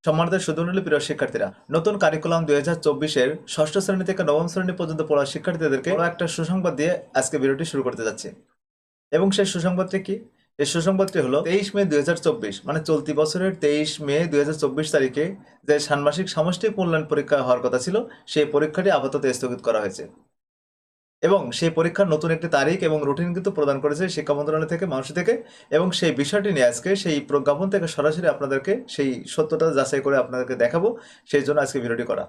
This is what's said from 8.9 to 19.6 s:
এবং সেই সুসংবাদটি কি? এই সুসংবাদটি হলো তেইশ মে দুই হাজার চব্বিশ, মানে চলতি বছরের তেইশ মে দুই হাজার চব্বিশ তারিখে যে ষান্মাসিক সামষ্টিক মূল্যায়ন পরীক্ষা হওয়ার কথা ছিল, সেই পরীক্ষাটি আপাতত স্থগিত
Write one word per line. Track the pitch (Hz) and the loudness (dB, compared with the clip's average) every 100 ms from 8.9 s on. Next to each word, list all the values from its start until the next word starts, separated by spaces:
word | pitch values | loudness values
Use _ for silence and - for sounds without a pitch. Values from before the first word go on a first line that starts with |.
| _ _ | _ _
এবং | 156 196 | 2 2
সেই | 190 196 | 2 0
সুসংবাদটি | 175 175 180 185 190 190 | 0 -2 0 -2 -4 -4
কি? | 214 - _ _ - | -8 -8 _ _ -4
এই | 143 | -2
সুসংবাদটি | 170 160 190 196 180 | 2 2 2 2 0
হলো | 131 139 | 0 0
তেইশ | 156 190 196 | 2 0 0
মে | 202 | 0
দুই | 190 147 | 2 2
হাজার | 143 165 165 | 2 0 0
চব্বিশ, | 117 104 98 - | -2 -4 -8 -4
মানে | 156 156 | -4 0
চলতি | 156 147 | 0 0
বছরের | 147 156 180 190 190 | 0 0 0 -2 0
তেইশ | 147 147 151 - | 2 2 -2 -4
মে | 147 147 170 | -2 0 2
দুই | 143 | 2
হাজার | 143 151 | 2 0
চব্বিশ | 143 135 151 | -2 0 0
তারিখে | 151 131 135 165 196 - _ | 2 2 0 -4 -4 -16 _
যে | - 147 | 0 0
ষান্মাসিক | 143 143 147 147 190 | 2 2 2 0 -4
সামষ্টিক | - 160 175 220 202 | 0 0 0 -2 0
মূল্যায়ন | 175 160 156 | 0 0 0
পরীক্ষা | 143 143 143 | -2 2 0
হওয়ার | 127 123 | 2 2
কথা | 123 123 | 2 0
ছিল, | 147 202 240 - - | 0 -2 -4 -12 -4
সেই | 156 147 | 0 2
পরীক্ষাটি | 147 151 165 190 | 2 0 0 2
আপাতত | 156 131 147 135 | 2 0 0 0
স্থগিত | 123 127 120 | -2 -4 -4